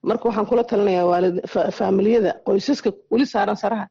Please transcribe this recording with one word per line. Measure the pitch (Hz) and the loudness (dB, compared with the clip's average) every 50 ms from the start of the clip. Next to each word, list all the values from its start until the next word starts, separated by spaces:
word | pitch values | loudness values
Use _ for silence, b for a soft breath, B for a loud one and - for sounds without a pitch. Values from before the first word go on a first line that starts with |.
| - | 0
Marka | - 220 233 - | -2 -2 0 0
waxaan | 233 214 220 208 | -2 0 0 -2
kula | 208 233 240 233 | 0 2 0 0
talinayaa | 240 233 202 202 202 185 180 175 | 0 0 0 2 2 2 2 2
waalid-, | 175 175 175 185 185 175 185 - | 2 2 2 2 0 0 -2 -6
fa-, | - - 196 170 196 | -4 -2 -2 -2 -2
faamiliyada, | 185 - 214 190 190 196 196 214 233 233 208 170 - - - | -2 -2 -2 0 2 2 2 4 4 4 2 0 -2 -4 -2
qoysaska | - 196 208 - - 285 - - 214 190 - _ _ | -2 0 0 0 0 -2 0 -2 -4 -4 -4 _ _
weli | - 233 277 | 0 0 0
saaran | - - 220 202 196 214 | 0 0 -2 -2 -2 -2
saraha | 208 - 202 226 214 196 - | -2 -2 -4 -4 -4 -6 -10